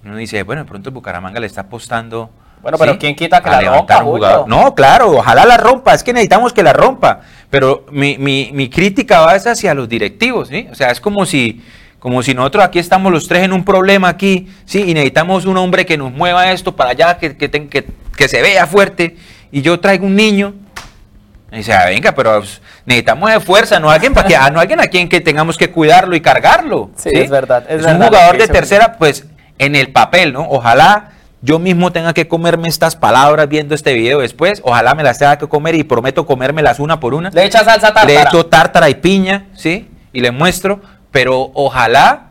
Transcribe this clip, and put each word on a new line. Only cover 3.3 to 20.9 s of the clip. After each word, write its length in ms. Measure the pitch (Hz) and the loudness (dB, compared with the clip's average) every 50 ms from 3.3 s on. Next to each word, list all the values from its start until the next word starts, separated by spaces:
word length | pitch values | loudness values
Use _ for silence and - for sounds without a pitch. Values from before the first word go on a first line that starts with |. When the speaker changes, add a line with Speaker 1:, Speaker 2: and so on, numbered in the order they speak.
| 170 175 | 0 0
Speaker 2:
que 80 | - 175 | 0 2
Speaker 1:
a 40 | - | 0
Speaker 2:
la 80 | 127 | 0
Speaker 1:
levantar 380 | 98 - 131 147 180 - - 226 | 0 2 0 0 2 2 0 0
Speaker 2:
rompa, 100 | - 143 | 2 0
Speaker 1:
un 60 | 160 - | -2 0
jugador". 240 | - - - 165 139 | 2 2 2 2 0
Speaker 2:
Julio? 140 | 117 113 143 220 | 0 0 2 2
Speaker 1:
No, 120 | 269 135 | 2 2
claro, 360 | - 139 135 165 233 254 208 | 2 4 4 6 4 4 4
ojalá 340 | 156 123 104 123 117 131 175 | 2 2 2 2 4 4 6
la 120 | 233 247 233 | 6 6 4
rompa, 360 | 233 226 262 254 - 208 170 | 4 2 0 2 2 2 2
es 100 | 147 - | 2 2
que 80 | - 240 | -4 -2
necesitamos 380 | 247 220 160 180 202 240 240 | -2 2 2 2 2 2 0
que 120 | - - 190 | 0 2 2
la 100 | 151 127 | 2 4
rompa, 480 | 131 165 247 262 - - 139 101 - - _ - - _ _ | 4 2 0 0 0 0 -2 -2 -2 -10 _ -20 -20 _ _
pero 360 | - 139 131 131 135 - - - | -2 -2 0 0 -2 -4 -6 -12
mi, 260 | 139 143 139 143 139 131 | -6 -4 -4 -4 -4 -4
mi, 320 | 135 139 135 135 135 110 139 | -4 -4 -4 -4 -4 -6 -6
mi 160 | 139 139 120 | -8 -8 -4
crítica 520 | - - 180 208 196 - - - 208 170 | -2 -2 -2 -2 -2 -4 -2 2 2 4
va 140 | 160 165 180 | 4 4 2
es 120 | 196 196 233 | 2 0 -4
hacia 260 | 233 - - 190 151 | -6 -4 -2 -4 -4
los 140 | 139 127 113 | -4 -6 -6
directivos, 640 | 117 113 104 98 - - 220 254 254 202 135 117 | -6 -6 -6 -6 -6 -6 -6 -4 -4 -6 -8 -8
¿sí? 180 | 131 185 254 - | -10 -12 -12 -12
O 40 | - | -8
sea, 140 | - 139 123 | -4 -2 -2
es 100 | 240 - | -2 -4
como 260 | - 208 202 202 190 - | -6 -6 -4 -4 -4 -2
si, 360 | - 143 123 113 107 - - - - - - _ _ _ | -2 -2 -2 -2 -6 -10 -18 -20 -20 -20 -20 _ _ _
como 240 | _ 127 123 127 120 | _ -6 -4 -4 -2
si 100 | 123 131 | -4 -2
nosotros 300 | 123 127 139 - 208 196 | -2 -4 -2 2 0 0
aquí 160 | 180 - 170 | 2 0 -4
estamos 320 | 175 175 196 185 190 190 | -2 0 -2 0 0 0
los 160 | 180 156 - - | -2 -2 -2 -2
tres 160 | 170 175 185 | -2 0 0
en 100 | 190 190 | 0 -2
un 100 | 185 165 | -2 -2
problema 460 | 202 190 185 185 190 196 196 190 180 | 0 0 0 2 2 2 2 2 0
aquí, 380 | 165 - 196 196 190 180 185 - - _ - | -2 -2 -2 -2 -2 -2 -4 -10 -20 _ -20
¿sí? 180 | - - 196 208 180 | -6 -4 -4 -2 -2
Y 60 | 165 | -2
necesitamos 500 | 156 143 131 127 156 160 170 190 190 175 | 0 -2 0 0 -2 -2 0 -2 -2 -2
un 120 | 196 190 185 | -2 -2 -2
hombre 280 | 185 180 180 185 180 | -2 -2 -2 -2 -2
que 120 | 180 165 151 | -2 -4 -6
nos 140 | 139 131 | -6 -10
mueva 400 | 123 139 175 180 175 180 180 185 | -6 -4 -4 0 0 0 0 0
esto 240 | 185 185 190 190 - | -2 -4 -6 -10 -4
para 140 | - 139 123 | -4 -2 -2
allá, 260 | 123 123 160 170 175 - | 0 0 0 0 0 -2
que, 180 | - 156 - - | -6 -10 -6 -6
que 100 | 147 135 | -8 -6
ten-, 200 | - 151 151 143 | -6 -8 -8 -6
que, 160 | - 143 - - - - - - - - | -8 -8 -8 -8 -18 -18 -16 -16 -4 -2
que 100 | 143 127 | -2 -2
se 140 | - 120 | 0 0
vea 240 | 131 190 196 185 170 | 0 2 2 2 0
fuerte, 500 | 151 170 202 196 185 190 - 175 165 170 - - - - _ _ _ | 2 2 2 2 2 0 -6 -6 -6 -6 -14 -20 -20 -20 _ _ _
y 100 | - 139 | -10 -4
yo 180 | 131 156 175 170 | -2 -2 -2 0
traigo 260 | - 196 196 185 190 196 | 0 -2 -2 0 0 0
un 80 | 190 | 0
niño, 380 | 202 220 220 202 196 202 202 202 - - _ _ - - - | 2 2 2 0 -2 -2 -6 -8 -16 -20 _ _ -20 -20 -20